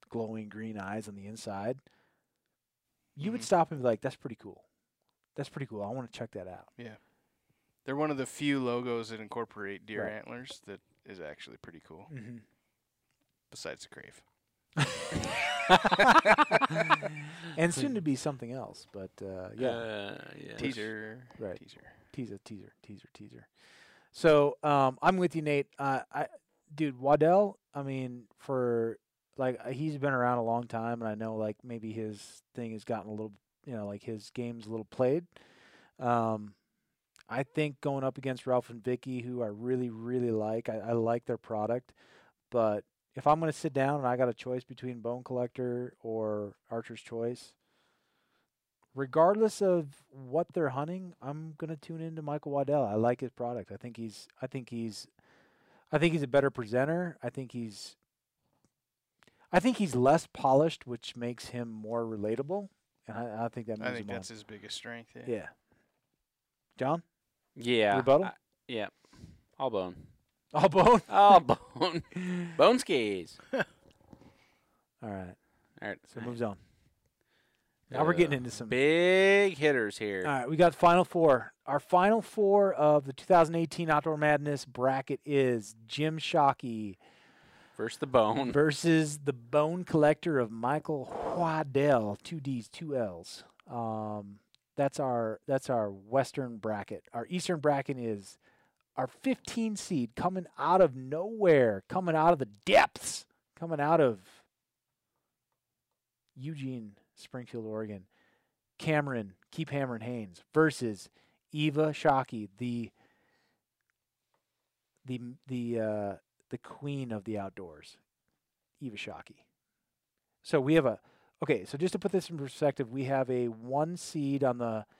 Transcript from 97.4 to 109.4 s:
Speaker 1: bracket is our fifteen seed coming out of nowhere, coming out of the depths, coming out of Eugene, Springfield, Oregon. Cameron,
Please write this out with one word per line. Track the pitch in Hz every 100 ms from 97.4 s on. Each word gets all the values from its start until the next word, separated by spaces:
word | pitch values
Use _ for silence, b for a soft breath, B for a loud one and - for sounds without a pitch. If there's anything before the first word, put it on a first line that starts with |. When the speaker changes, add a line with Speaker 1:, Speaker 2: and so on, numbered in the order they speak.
| - 165
Speaker 1:
bracket | 147 139 135 131
is | 117 104 95 - _ _ _ _ _ -
our | 131
fifteen | - 269 247 - - 226 208
seed | - 156 117
coming | - 180 185 180 -
out | 143 185
of | 170
nowhere, | 127 131 151 202 226 190 147 120 98 -
coming | 185 180
out | 160 165
of | 165
the | 113 101 -
depths, | 208 - - - - - _ _ -
coming | 170 156
out | 143 165
of | 135 101 - - _ _ _ _ _ _ _ _ _ _ _ _ _ _ _ _ _ _ _ 135
Eugene, | 139 151 135 127 107 104 _
Springfield, | _ - 127 120 120 110
Oregon. | 107 107 98 92 _ _ _ _ _ _ -
Cameron, | 160 151 143 123 101 -